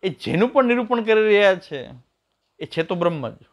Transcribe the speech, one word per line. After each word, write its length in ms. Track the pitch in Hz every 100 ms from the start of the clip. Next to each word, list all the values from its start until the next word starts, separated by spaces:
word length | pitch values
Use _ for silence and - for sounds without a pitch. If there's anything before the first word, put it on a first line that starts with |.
એ 60 | 190
જેનું 400 | 143 - 151 240
પણ 160 | 277 254
નિરૂપણ 380 | 240 226 240
કરી 240 | 220 220 214
રહ્યા 280 | 208 202 185
છે, 340 | - 143 120 127 _ _ _ _ _ _
એ 60 | 156
છે 180 | -
તો 120 | 165 180
બ્રહ્મ 340 | 170 165 120
જ. 80 | - _